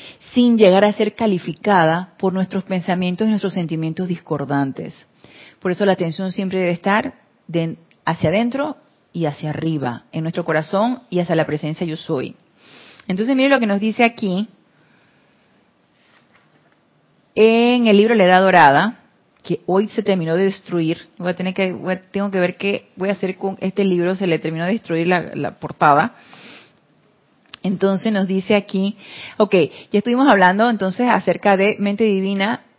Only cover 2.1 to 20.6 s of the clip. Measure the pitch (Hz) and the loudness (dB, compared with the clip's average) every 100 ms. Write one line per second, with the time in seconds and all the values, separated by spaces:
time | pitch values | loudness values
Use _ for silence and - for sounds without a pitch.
2.1 | - 190 190 185 196 - 185 170 180 180 | -4 -4 -2 -4 -6 -4 -6 -2 -2 -2
3.1 | 180 220 208 196 190 165 160 160 160 180 | -2 0 0 -2 -4 -4 -4 -6 -6 -6
4.1 | 170 - 147 139 143 139 - - - _ | -6 -6 -6 -2 -2 -2 -6 -14 -16 _
5.1 | _ - - - _ 185 180 196 185 165 | _ -20 -20 -20 _ -6 0 0 0 -2
6.1 | 156 190 180 190 190 180 175 196 208 262 | -6 -8 -6 -4 -2 -2 -2 0 0 -2
7.1 | - _ _ - 165 165 - _ _ - | -12 _ _ -6 -4 -4 -8 _ _ -6
8.1 | 165 160 196 240 269 302 - _ _ _ | -2 0 0 -2 -4 -6 -8 _ _ _
9.1 | 175 156 143 151 151 160 156 131 117 _ | -6 -6 -6 -8 -6 -4 -4 -4 -8 _
10.1 | 165 160 175 170 156 151 196 233 247 - | -8 -6 -6 -2 -4 -2 -2 -2 -4 -6
11.1 | 180 170 160 151 151 151 160 170 156 - | -4 -2 -2 -2 -4 -6 -6 -8 -8 -6
12.1 | 143 131 - _ _ - - - - - | -6 -6 -14 _ _ -20 -20 -20 -18 -8
13.1 | 185 233 262 277 269 220 202 220 208 233 | -4 0 2 2 2 0 0 -2 0 0
14.1 | 233 202 180 220 _ _ _ _ _ _ | 0 -4 -2 -4 _ _ _ _ _ _
15.1 | _ _ _ _ _ _ _ _ _ _ | _ _ _ _ _ _ _ _ _ _
16.1 | _ _ _ _ _ _ _ _ _ _ | _ _ _ _ _ _ _ _ _ _
17.1 | _ _ - 220 226 240 247 233 202 214 | _ _ 2 4 4 2 2 4 4 4
18.1 | 226 180 185 190 180 147 143 208 - _ | 4 6 6 6 6 6 6 0 -4 _
19.1 | _ _ _ - 170 - 185 214 - 208 | _ _ _ -8 -8 -2 0 0 -2 0
20.1 | 190 160 170 196 196 | 0 0 0 0 -2